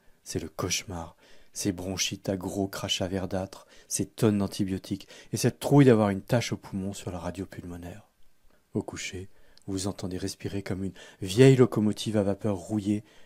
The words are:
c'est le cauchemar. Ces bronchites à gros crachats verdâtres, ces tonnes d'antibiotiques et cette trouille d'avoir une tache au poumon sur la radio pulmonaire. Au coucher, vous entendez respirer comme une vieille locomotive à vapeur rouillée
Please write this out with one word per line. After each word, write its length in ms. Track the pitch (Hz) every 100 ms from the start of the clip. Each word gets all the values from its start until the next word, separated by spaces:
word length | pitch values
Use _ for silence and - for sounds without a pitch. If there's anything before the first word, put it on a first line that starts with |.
| - -
c'est 140 | - 92
le 100 | 82
cauchemar. 640 | - 95 - - 87 82 - - - -
Ces 200 | - 104
bronchites 580 | 90 90 90 - 101 -
à 80 | 95
gros 280 | 92 98 95
crachats 420 | - 98 - 92
verdâtres, 580 | 95 90 95 95 - - - -
ces 180 | - -
tonnes 320 | - 110 101
d'antibiotiques 680 | 95 - 95 95 - 101 - - -
et 20 | 110
cette 240 | 127 -
trouille 240 | - 143
d'avoir 240 | 131 110 101
une 140 | 95
tache 320 | - 120 -
au 20 | 107
poumon 380 | - 98 95
sur 160 | 98 101
la 80 | 90
radio 260 | 87 87
pulmonaire. 640 | 90 - 90 87 87 104 - _ - _ - _ _
Au 100 | 110
coucher, 460 | - - - 92 95 - - - -
vous 200 | 95 98
entendez 300 | - 95 90
respirer 460 | 95 - 98 98
comme 200 | - 92
une 120 | 95 - - -
vieille 360 | 98 104 135 127
locomotive 600 | 120 113 104 - 113 107
à 60 |
vapeur 340 | 98 95 107 95
rouillée 480 | 87 107 101 104 - -